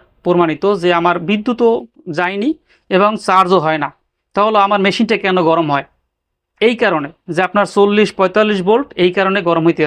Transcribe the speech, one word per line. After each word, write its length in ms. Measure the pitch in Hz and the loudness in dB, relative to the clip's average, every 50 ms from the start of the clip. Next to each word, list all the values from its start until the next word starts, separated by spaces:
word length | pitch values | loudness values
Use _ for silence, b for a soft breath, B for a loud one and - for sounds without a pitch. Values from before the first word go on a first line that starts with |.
| b b b b - | b b b b -2
প্রমাণিত 380 | 180 175 175 175 160 156 143 - 196 208 190 | 0 0 2 2 0 0 -2 -2 -2 -2 0
যে 100 | 170 180 175 | 0 0 0
আমার 220 | 170 170 175 175 175 | 0 0 0 -2 -2
বিদ্যুৎও 520 | 175 156 202 208 214 - 247 240 240 226 226 240 240 226 _ _ _ - 160 147 | -2 -4 -4 -2 -2 -4 -2 0 0 0 0 0 -4 -10 _ _ _ -10 -6 -4
যায়নি 320 | 180 180 190 196 202 285 320 - _ _ _ _ _ - | -4 -4 -4 -4 -4 -4 -4 -6 _ _ _ _ _ -2
এবং 200 | 190 185 196 208 220 208 - | 0 0 2 0 0 -2 -2
চার্জও 360 | - 190 185 190 175 185 185 151 | 0 2 2 2 4 2 2 2
হয় 160 | 156 156 156 147 | 0 -2 -2 -4
না, 60 | 139 - _ _ _ _ _ _ _ - | -6 -8 _ _ _ _ _ _ _ -4
তাহলে 220 | 190 202 220 220 208 | -2 0 0 2 2
আমার 200 | 196 196 208 202 190 | 2 2 0 0 0
মেশিনটা 300 | 196 - - 240 202 226 202 | 0 0 0 0 0 0 -2
কেন 200 | 196 196 185 185 170 | -2 0 0 2 2
গরম 240 | 160 165 165 165 151 | 2 2 2 0 0
হয়? 140 | 143 139 139 - _ _ _ _ _ _ _ _ _ _ _ _ _ - | -2 -4 -4 -6 _ _ _ _ _ _ _ _ _ _ _ _ _ -2
এই 140 | 208 226 247 | 0 0 0
কারণে 340 | 226 240 208 185 156 143 139 - _ _ - 170 | 0 0 0 0 -2 -4 -6 -12 _ _ -8 -4
যে 80 | 156 190 | -2 -2
আপনার 220 | 180 - 208 202 - - | 0 0 0 0 0 2
চল্লিশ 340 | 208 202 202 208 208 214 202 - - | 2 2 2 4 2 2 0 0 0
পঁয়তাল্লিশ 420 | 196 185 185 214 214 214 208 196 | -2 0 2 0 0 0 0 -2
ভোল্ট 260 | 180 180 214 240 285 277 - | 0 0 0 0 0 -4 -4
এই 160 | - 175 185 180 202 | -2 -2 0 0 0
কারণে 220 | 190 190 190 202 | -2 0 -2 -2
গরম 220 | 185 170 170 165 160 | -2 0 0 2 2
হইতে 180 | 170 165 - 156 | 0 0 0 -2